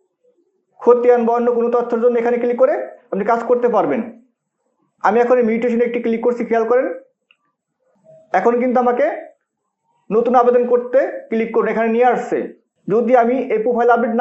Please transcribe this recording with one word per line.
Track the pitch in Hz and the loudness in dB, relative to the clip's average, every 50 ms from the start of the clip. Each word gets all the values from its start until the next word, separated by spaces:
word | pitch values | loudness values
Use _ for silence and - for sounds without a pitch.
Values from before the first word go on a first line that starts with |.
| _ _ _ _ _ _ _ _ _ _ _ _ _ _ _ - | _ _ _ _ _ _ _ _ _ _ _ _ _ _ _ -2
খতিয়ান | - 233 247 233 240 247 247 233 226 | 2 4 4 4 4 4 2 2 2
বা | 233 233 | 0 0
অন্য | 240 240 247 240 | 0 0 0 0
কোনো | 233 233 240 240 | 0 0 0 0
তথ্যের | 240 240 - 247 226 233 | -2 -2 -2 -2 0 0
জন্য | 247 240 233 | 2 2 0
এখানে | 233 240 240 233 240 | -2 -2 -2 -2 -2
ক্লিক | 240 240 240 262 | -2 0 2 2
করে | 277 330 - - - - - _ - | 2 0 -2 -6 -10 -14 -18 _ -8
আপনি | - 190 202 214 | -6 -4 -2 -2
কাজ | 233 233 233 - | -2 -2 0 -2
করতে | 247 233 247 233 214 | -2 0 0 0 0
পারবেন। | 202 165 143 135 113 104 - - - _ _ _ _ _ _ _ _ _ _ _ _ _ _ _ _ - | 0 0 0 -2 -4 -6 -8 -12 -20 _ _ _ _ _ _ _ _ _ _ _ _ _ _ _ _ -2
আমি | 185 208 233 240 | 0 2 2 2
এখন | 240 254 254 | 2 2 2
এই | 233 214 | 2 0
মিউটেশনে | 226 226 - 240 226 233 240 | 0 -2 -2 -2 0 0 -2
একটি | 226 233 240 233 | -2 -4 -4 -4
ক্লিক | 233 226 226 - | -4 -2 -2 -2
করছি, | - 240 247 226 - | -2 -2 -2 -4 -2
খেয়াল | 226 226 226 226 | -2 -2 0 0
করেন। | 247 254 277 - - - - _ _ _ _ _ _ _ _ _ _ _ _ _ _ _ _ _ _ _ _ - - - _ _ - 185 | 0 0 0 -2 -6 -10 -16 _ _ _ _ _ _ _ _ _ _ _ _ _ _ _ _ _ _ _ _ -20 -20 -20 _ _ -2 0
এখন | 190 233 240 240 | 0 0 0 0
কিন্তু | 254 254 226 254 240 | 0 0 0 2 2
আমাকে | 247 233 240 285 330 415 - - - - _ _ _ _ _ _ _ _ _ _ _ _ _ _ - | 2 2 0 0 -2 -2 -6 -12 -18 -20 _ _ _ _ _ _ _ _ _ _ _ _ _ _ -2
নতুন | 190 226 240 262 240 247 | 0 0 2 2 4 4
আবেদন | 240 247 247 247 240 226 | 4 4 4 2 2 2
করতে | 240 240 240 - 254 269 330 330 - - - - | 0 0 0 0 0 0 0 0 -6 -10 -8 -6
ক্লিক | 226 220 226 - - | -4 -4 -2 -2 -2
করুন, | 233 196 220 208 | -2 -2 -2 -2
এখানে | 220 226 226 226 | -2 -2 0 2
নিয়ে | 233 247 247 226 | 2 2 2 2
আসছে। | - - - 165 123 - - - _ _ _ _ _ - | 0 -2 -4 -4 -4 -6 -6 -12 _ _ _ _ _ -6
যদি | 170 196 233 220 220 254 247 233 | -2 -2 0 2 2 2 2 4
আমি | 233 254 269 - - 220 | 2 0 -2 -2 -2 -2
এই | 208 - | -2 -2
প্রোফাইল | 254 233 226 240 240 233 | -2 0 2 2 2 2
আপডেট | 233 247 226 214 240 | 2 0 0 0 0